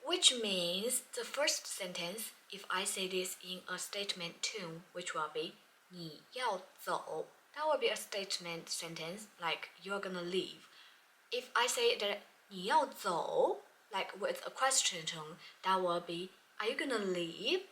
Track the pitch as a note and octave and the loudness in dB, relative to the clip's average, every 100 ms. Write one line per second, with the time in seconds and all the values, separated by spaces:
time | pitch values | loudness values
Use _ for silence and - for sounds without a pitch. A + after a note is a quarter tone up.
0 | C4 F#4 - B3+ G#3+ F#3 E3+ F3+ A3+ - | 0 4 6 4 0 0 0 0 0 -2
1 | - - A3+ - D#4 - - - F#3 F3+ | -4 -8 -6 0 2 2 -2 -6 -6 -6
2 | F3 G#3+ A3 - - G3 - F#3 G3 - | -6 -6 -8 -12 -16 -14 -4 -2 0 -2
3 | F#3 F#3 F3+ - F#3 F#3 - F#3 - G3+ | -2 -2 -4 -6 -10 -10 -6 -6 -6 -4
4 | G3+ F#3+ E3+ E3 - A3 F3 E3 F3 F3+ | -4 -4 -6 -4 -4 -4 -8 -10 -10 -10
5 | F3 E3+ D3+ D#3 E3 - - _ _ F3+ | -6 -2 -2 -2 -6 -8 -20 _ _ -12
6 | E3 D3 - B3 A#3+ F#3+ - - - E3+ | -12 -12 -12 -2 0 -2 -6 -12 -2 -2
7 | - D#3+ - - _ C#4+ D#4 C#4+ A#3 G#3+ | -2 -6 -6 -12 _ -2 2 4 4 0
8 | - G#3 F#3+ - F3 E3 E3 - E3 E3 | -4 -4 -2 -4 -4 -8 -4 -6 -4 -6
9 | D#3+ G3 A3 - E3+ D3+ - - F3 G3+ | -6 -8 -12 -4 -2 -2 -4 -12 -6 -4
10 | G3 F#3 F3 F#3 - - - - - - | -2 -4 -2 -2 -2 -8 -18 -20 -20 -20
11 | _ _ - B3 B3 - B3 B3+ A#3 - | _ _ -8 -6 0 2 4 6 4 6
12 | G3+ G3+ - - - F#3+ F#3 D4+ - - | 2 0 -6 -20 -14 -6 4 6 6 0
13 | G3+ E3+ - D#3+ B3+ G4+ - - _ G3 | 0 2 2 6 6 4 -4 -20 _ -4
14 | - F#3+ G3+ - - - C4+ C4+ - F#3 | -4 -2 -2 -2 -6 2 4 6 4 0
15 | D#3+ E3+ D#3 E3+ - - F#3 F#3+ F#3 E3+ | -4 -6 -8 -12 -16 -4 2 4 6 2
16 | E3+ E3+ F#3+ - _ - G#3+ C#4 D4+ A#3 | 0 -6 -6 -12 _ -4 -2 0 0 2
17 | G3 F3+ E3+ E3 G#3+ F#4 - | 2 0 0 -2 0 0 0